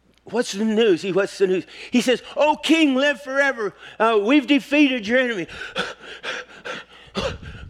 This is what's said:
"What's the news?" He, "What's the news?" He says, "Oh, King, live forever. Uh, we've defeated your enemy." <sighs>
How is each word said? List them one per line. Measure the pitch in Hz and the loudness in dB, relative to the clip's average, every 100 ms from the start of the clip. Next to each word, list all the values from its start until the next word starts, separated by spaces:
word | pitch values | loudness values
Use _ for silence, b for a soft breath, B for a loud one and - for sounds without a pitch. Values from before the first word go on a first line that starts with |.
| _ _ | _ _
"What's | - 220 - | -6 -4 -4
the | 196 | -2
news?" | 220 214 226 165 | 0 2 4 2
He, | 196 | 0
"What's | 180 202 - | -2 -2 0
the | 190 | 0
news?" | 185 - B B | 0 -4 B B
He | 247 | 0
says, | 254 233 B - | 2 -2 B 0
"Oh, | 294 294 | 0 2
King, | - 330 302 254 | 2 4 4 2
live | 285 277 | 0 -2
forever. | 269 269 277 240 202 B B B | -4 0 0 -2 -8 B B B
Uh, | 220 220 | 2 2
we've | 202 294 240 | 4 4 4
defeated | 277 - 294 285 254 196 | 0 2 2 4 2 0
your | 247 | 0
enemy." | 247 214 160 B B B B B B B B B B B B B B B B B | 0 -4 -8 B B B B B B B B B B B B B B B B B
<sighs> | 508 B B B | -6 B B B